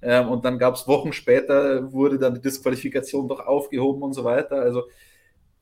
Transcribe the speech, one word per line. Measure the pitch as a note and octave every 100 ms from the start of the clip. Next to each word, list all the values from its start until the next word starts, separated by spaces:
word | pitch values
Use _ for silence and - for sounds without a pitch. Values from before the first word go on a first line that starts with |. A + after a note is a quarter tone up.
Ähm, | B2 B2 B2
und | B2 B2+
dann | B2+
gab's | B2+ B2 -
Wochen | C#3+ E3
später, | - - B2+ - C#3 C#3+ C3 C3
wurde | C3 C#3+ C3+
dann | C3
die | A#2+
Disqualifikation | C3+ C3+ C3 B2+ C#3 C3+ B2+ C#3 B2+
doch | C3+ -
aufgehoben | C#3+ C#3 C3+ C3+ C#3
und | C#3
so | C3
weiter. | A#2 B2+ C3+ C#3
Also | B2 B2 B2 _ _ _ _ _ _ _